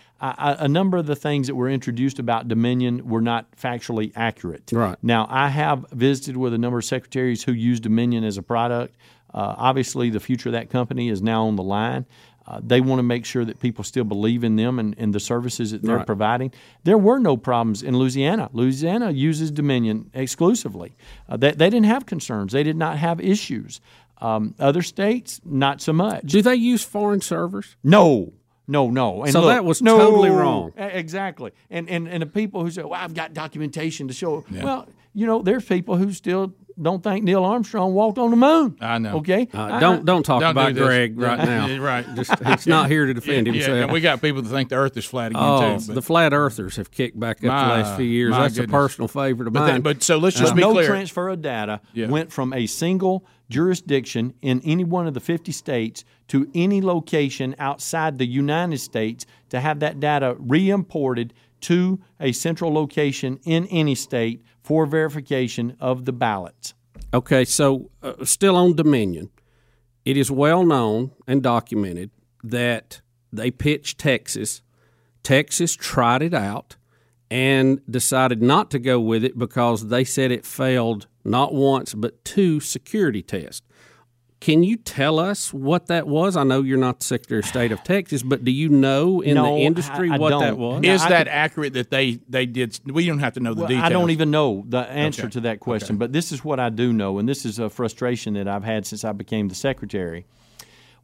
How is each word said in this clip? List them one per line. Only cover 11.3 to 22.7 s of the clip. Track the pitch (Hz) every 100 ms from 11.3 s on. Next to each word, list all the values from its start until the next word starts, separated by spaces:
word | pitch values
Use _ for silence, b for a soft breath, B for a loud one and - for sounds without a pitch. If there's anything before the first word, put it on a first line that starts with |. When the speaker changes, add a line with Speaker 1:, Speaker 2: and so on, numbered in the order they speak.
| 110 110
Speaker 1:
on |
the | 101
line. | 95 101 117 131 131 b b b -
Uh, | -
they | 117 123
wanna | 131 131
make | 120 120
sure | 117 127
that | 113 -
people | 123 110
still | 101 131
believe | 110 101 110 120
in | 117 110
them | 117 127
and, | 107 107
and | 110
the | 101
services | - 120 123 - 110
that | 107
they're | 110 117
Speaker 2:
Right. | -
Speaker 1:
providing. | 101 107 123 131 b b b
There | 170 214
were | 202 269
no | 202 123
problems | - 120 113 101
in | - 123
Louisiana. | 131 135 143 214 147
Louisiana | 113 127 131 160 220 220
uses | 139 151 156 160
Dominion | 147 147 127 113 110 -
exclusively. | 131 131 - 175 233 120 95 87 _ b b b
Uh, | 117
they, | 139
they | 151 175
didn't | 240 214
have | 254 -
concerns. | 165 - 110 98
They | 127
did | 151